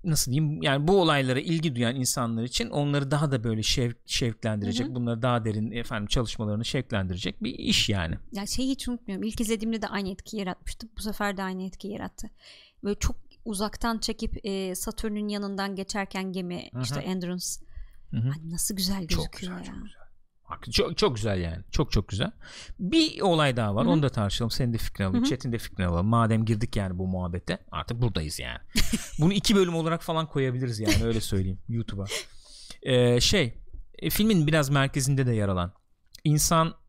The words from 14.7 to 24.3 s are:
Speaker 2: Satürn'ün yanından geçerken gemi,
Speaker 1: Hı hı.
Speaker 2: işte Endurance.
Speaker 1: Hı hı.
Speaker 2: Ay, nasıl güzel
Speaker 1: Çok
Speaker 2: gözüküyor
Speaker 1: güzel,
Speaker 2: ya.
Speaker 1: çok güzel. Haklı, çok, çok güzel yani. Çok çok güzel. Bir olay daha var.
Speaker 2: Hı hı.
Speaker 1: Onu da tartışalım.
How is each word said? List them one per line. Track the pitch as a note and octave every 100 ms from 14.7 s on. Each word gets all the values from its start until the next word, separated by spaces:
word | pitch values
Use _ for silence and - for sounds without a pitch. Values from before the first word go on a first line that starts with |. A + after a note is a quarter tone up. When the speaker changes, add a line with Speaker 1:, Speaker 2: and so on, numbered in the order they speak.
Speaker 2:
Satürn'ün | F#3 - A3 A3 G#3 G#3
yanından | G#3 G3+ G3 G3
geçerken | F#3+ F#3+ G#3+ G3 F#3+ F#3+
gemi, | F#3 F3 F3 -
Speaker 1:
Hı | B2
hı. |
Speaker 2:
işte | B2+ C#3+
Endurance. | - F#3 F3 F3+ - - - - - - -
Speaker 1:
Hı | B2+
hı. | B2
Speaker 2:
Ay, | D3+ D#3+
nasıl | E3+ - G3
güzel | F#3 G3
Speaker 1:
Çok | E3
Speaker 2:
gözüküyor | E3+ D3+ - F#3 F3+
Speaker 1:
güzel, |
Speaker 2:
ya. |
Speaker 1:
çok | - -
güzel. | - - - - _ _
Haklı, | - - -
çok, | - - E3+
çok | G#3 A2+
güzel | A2 F#2+
yani. | E2+ E2+ -
Çok | - D3
çok | A#2 -
güzel. | F#2+ G3+ - - - - -
Bir | F#3 E4 D#4 -
olay | G3 D#3+ D3 B2
daha | G#2+
var. | G2+
Speaker 2:
Hı | -
hı. |
Speaker 1:
Onu | E3
da | C#3
tartışalım. | - G2+